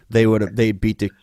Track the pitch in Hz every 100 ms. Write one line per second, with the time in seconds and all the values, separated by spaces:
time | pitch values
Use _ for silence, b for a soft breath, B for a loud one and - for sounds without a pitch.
0 | b 113 110 107 98 104 113 98 110 110
1 | 101 _